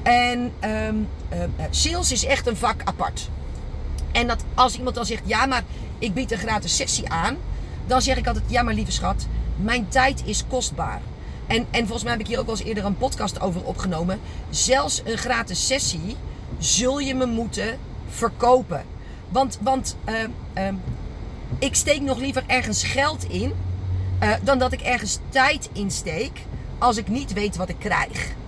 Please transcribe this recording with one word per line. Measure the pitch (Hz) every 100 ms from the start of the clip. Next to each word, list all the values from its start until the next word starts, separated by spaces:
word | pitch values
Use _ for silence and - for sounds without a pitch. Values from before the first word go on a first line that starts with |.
En, | - 240 247 247 247 -
ehm, | 214 220 220 214 214 - -
ehm, | 175 175 - 151
sales | - 302 339 -
is | 254 247
echt | 269 -
een | 220
vak | - -
apart. | - - 151 - - - - - - - - - -
En | 233 240
dat | 226 -
als | - 247 -
iemand | 254 240
dan | 233
zegt, | 226 185
"Ja, | 220 262
maar | 254 185 - - -
ik | 226
bied | 185 254
een | 220
gratis | 220 214 170 -
sessie | 269 - -
aan", | 165 170 277 - - - - -
dan | 254
zeg | 254 247
ik | 233
altijd, | 220 -
"Ja, | 240
maar | 240
lieve | 214 214
schat, | - 180 190 - - - -
mijn | 202 247 190
tijd | 262 262 - -
is | 214 -
kostbaar." | 254 - - 151 - - - - - -
En, | 226 240
en | 240
volgens | 220 226
mij | 240
heb | 233
ik | 214
hier | 233
ook | 233
wel | 214
eens | -
eerder | 214 196
een | 196
podcast | 254 - 208 -
over | 190 175
opgenomen. | - 175 190 160 175 190 - - -
Zelfs | - - 262 294 - -
een | 226
gratis | - 240 233 180 -
sessie | 269 - 170 175 - - - - -
zul | - - 247 277
je | 269 262
me | 254
moeten | 226 226 - 208 226 - - -
verkopen. | - 226 - 240 254 - 151 - - - - -
Want, | 196 262 -
want, | 214 269 254 - -
ehm, | 220 226 233 -
ehm, | - 190 196 180 - - - - - - -
ik | 269 -
steek | - 285
nog | 277 247
liever | 269 262 247
ergens | 254 233 208
geld | - 262 285 311 -
in, | 185 226 - - - - - - -
eh, | 214 175
dan | 240 262
dat | 254
ik | 175
ergens | - 247 214 - -
tijd | 269 269 302 -
insteek | - 202 - - 156 262 - - - - -
als | 247 226
ik | 180
niet | 233 277
weet | 196 208 170
wat | 180
ik | -
krijg. | 208 185 - - - -